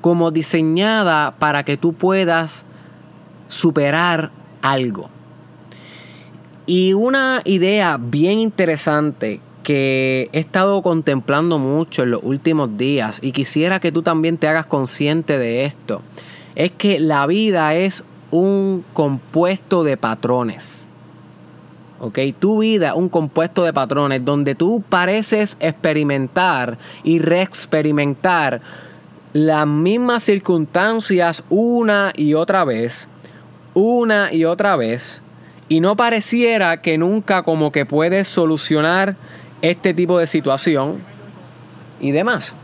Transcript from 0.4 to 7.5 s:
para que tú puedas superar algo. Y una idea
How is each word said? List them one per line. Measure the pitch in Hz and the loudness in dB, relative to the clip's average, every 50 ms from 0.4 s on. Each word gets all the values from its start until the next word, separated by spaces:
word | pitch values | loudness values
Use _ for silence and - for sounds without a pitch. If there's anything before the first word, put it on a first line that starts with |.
| 156 - - 165 156 160 160 175 202 214 220 220 202 175 160 151 147 139 - | -2 0 0 0 2 2 2 2 2 2 2 2 2 2 2 2 0 0 -2
para | - 156 151 143 143 139 | -2 0 0 0 0 0
que | - 143 | -2 -4
tú | 135 - 170 160 | 0 -2 -2 -2
puedas | - - 185 190 190 190 170 165 165 165 156 - - - - - - - - - - - - - - - - - - - - | 0 0 0 2 2 2 2 2 0 0 -4 -10 -16 -18 -20 -20 -20 -20 -20 -20 -20 -20 -20 -20 -20 -20 -20 -20 -20 -16 -12
superar | - - - 170 147 151 143 143 147 165 175 175 170 160 156 - - - - - - - | -6 0 0 2 2 2 0 2 2 2 2 2 0 -2 -4 -6 -10 -20 -20 -20 -14 -4
algo. | - 135 139 135 127 120 101 92 - - - - - - - - - - - - - - - - - - - - - - - - - - - - - - - - - | -2 -2 0 0 -2 -4 -6 -8 -12 -14 -20 -20 -20 -20 -20 -20 -20 -20 -20 -20 -20 -20 -20 -20 -20 -20 -20 -20 -20 -20 -20 -20 -20 -20 -20 -20 -20 -20 -20 -14 -4
Y | - 175 185 185 190 190 | -2 0 2 2 2 2
una | 202 226 254 269 269 262 262 262 247 - | 2 2 2 0 0 0 0 -2 -2 0
idea | - | 0